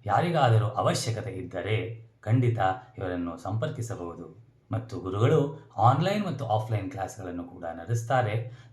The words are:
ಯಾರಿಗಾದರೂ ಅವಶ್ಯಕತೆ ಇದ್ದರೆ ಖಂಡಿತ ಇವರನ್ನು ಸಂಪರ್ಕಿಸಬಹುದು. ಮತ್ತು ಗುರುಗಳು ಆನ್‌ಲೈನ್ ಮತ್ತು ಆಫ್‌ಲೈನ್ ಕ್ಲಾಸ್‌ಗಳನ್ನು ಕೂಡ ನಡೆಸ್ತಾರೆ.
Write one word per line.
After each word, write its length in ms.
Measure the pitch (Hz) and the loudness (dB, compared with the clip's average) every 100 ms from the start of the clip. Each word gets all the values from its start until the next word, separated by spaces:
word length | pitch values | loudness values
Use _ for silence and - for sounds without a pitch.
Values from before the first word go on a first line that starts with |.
| 104 | 0
ಯಾರಿಗಾದರೂ 600 | 101 175 160 127 110 110 | 2 4 4 6 6 4
ಅವಶ್ಯಕತೆ 640 | - 117 170 - 113 95 | 2 2 2 0 -4 -6
ಇದ್ದರೆ 760 | 90 87 92 90 107 110 - - _ | -8 -8 -6 -2 -2 -2 -8 -16 _
ಖಂಡಿತ 380 | 107 123 120 110 92 92 - - | 2 4 4 4 2 0 -6 -8
ಇವರನ್ನು 400 | 92 90 85 82 | -4 -2 -4 -6
ಸಂಪರ್ಕಿಸಬಹುದು. 1080 | 95 110 156 151 113 - 85 82 85 - - _ - | -4 -2 -2 -4 -8 -8 -10 -10 -14 -18 -20 _ -6
ಮತ್ತು 280 | 110 - 95 | -6 -4 -8
ಗುರುಗಳು 720 | 92 101 127 156 139 - - - | -4 2 4 4 2 -4 -12 4
ಆನ್‌ಲೈನ್ 500 | 113 139 180 208 190 | 4 6 2 0 -2
ಮತ್ತು 200 | 120 117 | -4 -2
ಆಫ್‌ಲೈನ್ 440 | 110 113 107 92 | -2 0 -2 -4
ಕ್ಲಾಸ್‌ಗಳನ್ನು 540 | 95 92 - 90 87 | -6 -8 -8 -10 -8
ಕೂಡ 200 | 85 90 | -10 -10
ನಡೆಸ್ತಾರೆ. 880 | 82 82 87 113 - 131 107 113 - - - | -10 -10 -4 -4 0 0 2 -2 -4 -12 -12